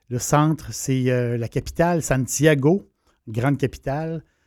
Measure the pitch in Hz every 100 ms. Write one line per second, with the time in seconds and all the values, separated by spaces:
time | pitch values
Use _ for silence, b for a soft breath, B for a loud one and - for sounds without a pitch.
0 | - 120 - 147 156 156 - - - 131
1 | 127 123 120 120 113 139 - - 170 175
2 | - 135 120 - 156 147 143 196 - _
3 | _ _ - 110 131 135 131 - 139 143
4 | 160 165 - _